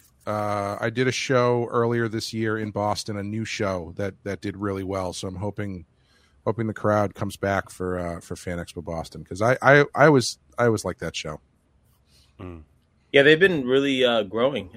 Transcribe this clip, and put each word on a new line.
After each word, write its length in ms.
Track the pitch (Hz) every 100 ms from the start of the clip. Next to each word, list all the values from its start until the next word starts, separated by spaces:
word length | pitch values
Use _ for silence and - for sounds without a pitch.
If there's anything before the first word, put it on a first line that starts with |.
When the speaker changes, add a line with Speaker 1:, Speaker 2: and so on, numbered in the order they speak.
| _ _ -
Speaker 1:
Uh, 520 | 107 104 104 101 104
I 100 | 117
did 160 | 113 131
a 20 |
show 560 | - - 127 123 120 117
earlier 380 | 120 117 120 117
this 240 | 110 -
year 260 | 113 110 110
in 140 | 107
Boston, 460 | 101 104 98 - 101
a 60 |
new 200 | 101 110
show 480 | 110 - 101 92 82 85
that, 160 | 101 -
that 160 | 98 95
did 160 | 101 95
really 280 | 101 98
well. 280 | 92 95 92
So 160 | 87 98
I'm 80 | 92
hoping, 480 | 104 98 101 92 82 _ _ _ _ _ -
hoping 220 | 107 110
the 60 |
crowd 400 | - 107 104 101
comes 220 | - 101 -
back 360 | 98 98 -
for, 280 | - 92 90
uh, 200 | 87 85
for 160 | - 87
Fan 200 | - 87
Expo 240 | 82 - 80
Boston, 400 | 82 76 80 78
'cause 160 | 90
I, 160 | 110 127
I, 220 | 127 143 143
I 140 | - 147
was, 320 | 139 117 - _ -
I 100 | 120
always 180 | 107 92
liked 160 | 90
that 160 | 85 -
show. 240 | 80 76 _ _ _ _ _ _ _ _ _ _
Speaker 2:
Mm. 220 | 92 82 78 _ _ _ _
Speaker 3:
Yeah, 120 | 139
they've 140 | 139 160
been 280 | 190 165 123
really, 400 | 131 139 131 123
uh, 180 | 117
growing. 460 | 98 107 127 131 87